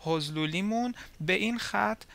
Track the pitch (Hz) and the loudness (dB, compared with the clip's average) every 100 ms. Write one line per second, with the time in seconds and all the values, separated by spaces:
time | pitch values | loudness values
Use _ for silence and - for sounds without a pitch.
0 | 156 160 147 156 156 170 208 226 247 240 | -2 0 0 -2 0 0 0 2 0 -4
1 | - - 156 185 214 240 - 208 202 220 | -10 -6 0 2 2 0 0 2 2 0
2 | - | -8